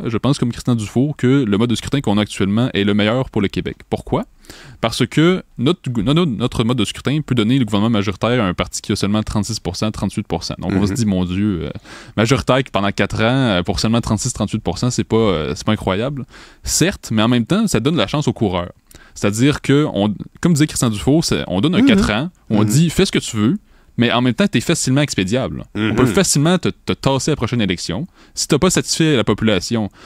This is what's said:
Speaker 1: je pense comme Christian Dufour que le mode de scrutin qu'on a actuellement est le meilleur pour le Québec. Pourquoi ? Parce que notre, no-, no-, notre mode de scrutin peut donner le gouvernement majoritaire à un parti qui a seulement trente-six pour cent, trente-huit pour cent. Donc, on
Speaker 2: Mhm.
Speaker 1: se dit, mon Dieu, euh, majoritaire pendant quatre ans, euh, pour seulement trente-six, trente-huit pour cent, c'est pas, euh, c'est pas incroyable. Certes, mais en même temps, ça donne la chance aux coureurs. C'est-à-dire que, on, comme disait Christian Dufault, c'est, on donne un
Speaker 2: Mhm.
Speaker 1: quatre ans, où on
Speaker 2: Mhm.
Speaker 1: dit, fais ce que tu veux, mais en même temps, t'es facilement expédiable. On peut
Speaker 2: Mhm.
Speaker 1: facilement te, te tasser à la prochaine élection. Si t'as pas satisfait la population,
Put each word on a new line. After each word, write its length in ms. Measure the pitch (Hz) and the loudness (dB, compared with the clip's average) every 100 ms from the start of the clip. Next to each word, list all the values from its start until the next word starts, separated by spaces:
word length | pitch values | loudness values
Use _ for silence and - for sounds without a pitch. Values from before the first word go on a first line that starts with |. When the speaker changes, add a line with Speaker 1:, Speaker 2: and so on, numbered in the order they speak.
| 165 | -2
Speaker 1:
je 120 | 110 | -2
pense 200 | 123 143 | 0 0
comme 140 | 123 | -2
Christian 240 | - - 120 | -4 -2 -2
Dufour 420 | 101 117 147 147 | 0 0 -2 0
que 80 | 123 | 2
le 320 | 139 110 98 | 2 2 0
mode 140 | 120 | 0
de 40 | 110 | -2
scrutin 240 | - 139 | -2 -4
qu'on 200 | 127 101 | 0 0
a 20 | |
actuellement 480 | 104 - 98 107 127 98 | 0 -2 0 0 0 0
est 80 | |
le 100 | 101 | 0
meilleur 380 | 104 107 123 131 | 2 2 0 -2
pour 100 | 110 | -2
le 60 | 98 | -2
Québec. 300 | 95 - - - | -2 -6 -10 -6
Pourquoi ? 360 | 92 - 139 - _ - - - - | -6 -2 -4 -4 _ -20 -20 -18 -4
Parce 220 | 117 - 123 | -4 -2 -2
que 340 | - 165 185 - - | 2 2 2 -4 -4
notre, 320 | 127 180 135 | -2 -2 -4
no-, 240 | 117 98 | -2 0
no-, 140 | 160 180 | 0 0
notre 360 | 101 120 - | -2 -4 -2
mode 140 | 113 123 | -2 0
de 80 | 101 | -2
scrutin 360 | - - 151 - | -4 -4 -2 -2
peut 80 | |
donner 240 | 123 107 135 | 0 2 2
le 80 | 110 | 2
gouvernement 240 | 101 110 | 0 2
majoritaire 500 | 107 98 95 131 123 | 0 -2 -2 -2 0
à 20 | 98 | 0
un 60 | |
parti 280 | 87 90 - | -2 -4 -6
qui 80 | - | -4
a 40 | 101 | -2
seulement 280 | 98 107 | 0 -2
trente-six 360 | 107 110 98 110 | -2 -4 -4 -6
pour 160 | 90 90 | -6 -4
cent, 120 | 107 | -6
trente-huit 380 | - 101 - - | -4 -6 -6 -6
pour 160 | 82 | -6
cent. 100 | - - | -6 -8
Donc, 140 | 85 | -2
on 80 | 95 | 0
Speaker 2:
Mhm. 60 | 98 | 0
Speaker 1:
se 60 | |
dit, 120 | 98 107 | 0 0
mon 180 | 92 90 | 0 0
Dieu, 360 | 92 104 87 | 0 0 -2
euh, 60 | 73 - - - - - | -6 -10 -16 -20 -4 0
majoritaire 440 | 110 127 - 131 135 | 2 2 2 0 2
pendant 200 | 101 101 | -2 -2
quatre 300 | - 101 101 | 0 -2 0
ans, 20 | |
euh, 400 | 113 131 123 90 | 0 2 2 0
pour 160 | 90 98 | 0 -2
seulement 220 | 110 117 | 0 0
trente-six, 300 | - 107 127 | 0 -2 -2
trente-huit 280 | - 104 110 | -4 -4 -2
pour 160 | - - | -4 -2
cent, 140 | 127 | -2
c'est 120 | 120 | -2
pas, 120 | 101 113 | 0 2
euh, 380 | 113 78 71 78 | 2 0 -2 -4
c'est 100 | - | -2
pas 60 | |
incroyable. 520 | 107 - 92 127 139 113 - - - | -2 0 -2 -2 -6 -12 -16 -20 -14
Certes, 460 | - - 165 - - | -4 0 0 -2 -4
mais 120 | 110 | 2
en 40 | 110 | 2
même 180 | 123 113 | 2 2
temps, 220 | 190 220 | 0 2
ça 120 | 110 | 0
donne 160 | 123 165 | 0 0
la 100 | 98 | 0
chance 200 | 147 139 | 0 -2
aux 60 | |
coureurs. 380 | - 107 90 87 - _ - - | 0 0 -2 -6 -12 _ -20 -20
C'est-à-dire 480 | - 104 104 139 127 | -4 -2 2 2 2
que, 260 | - 139 151 | 2 2 2
on, 200 | - 104 - - - | 0 0 -2 -10 -2
comme 120 | 170 | 0
disait 140 | 147 156 | 2 2
Christian 220 | - 123 | 2 -2
Dufault, 320 | 104 - 156 | 0 2 2
c'est, 200 | - 87 69 | 2 -2 0
on 140 | 92 | 0
donne 140 | 143 196 | 2 4
un 60 | |
Speaker 2:
Mhm. 60 | 269 | 4
Speaker 1:
quatre 240 | 196 120 | 4 4
ans, 180 | 107 170 _ - | 0 -4 _ -2
où 80 | 107 | 0
on 40 | |
Speaker 2:
Mhm. 60 | 107 | 2
Speaker 1:
dit, 200 | 127 170 | 4 2
fais 160 | - - | 2 0
ce 60 | |
que 80 | 160 | 0
tu 180 | - 110 | -2 0
veux, 200 | 107 208 _ - _ - | 0 0 _ -20 _ 0
mais 140 | 117 | 2
en 100 | 120 | 4
même 120 | 127 | 2
temps, 140 | 113 202 | 2 2
t'es 120 | - | 0
facilement 420 | - 170 - 131 | 0 -2 2 0
expédiable. 640 | 147 - 95 123 101 67 - | 0 -2 -2 -2 -2 -6 -8
On 220 | 104 107 110 | -4 -2 2
peut 80 | |
Speaker 2:
Mhm. 40 | 131 | 4
Speaker 1:
facilement 440 | 175 180 147 156 180 | 4 2 2 2 2
te, 100 | 107 | 0
te 220 | - - | -6 -6
tasser 380 | - 139 135 - | -2 0 0 0
à 20 | |
la 20 | 151 | -2
prochaine 240 | 117 120 | -2 -2
élection. 460 | 98 90 - 95 147 _ - | -2 -2 -4 -8 -8 _ -18
Si 140 | - - | -8 0
t'as 120 | 147 | 2
pas 100 | 185 | 2
satisfait 460 | 156 - - 160 135 | 2 -2 0 2 2
la 80 | |
population, 680 | 104 104 110 95 - 117 98 - | 2 2 2 0 0 -4 -4 -8